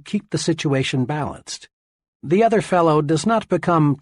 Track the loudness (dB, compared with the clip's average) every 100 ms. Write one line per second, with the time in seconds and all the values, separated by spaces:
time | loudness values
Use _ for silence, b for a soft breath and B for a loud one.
0 | -2 -8 -6 -8 -4 -4 -2 -2 -2 -2
1 | -4 -4 -6 -10 -14 -18 -18 _ _ _
2 | _ _ -2 2 2 2 0 2 4 2
3 | 2 0 0 -2 0 -4 2 4 4 0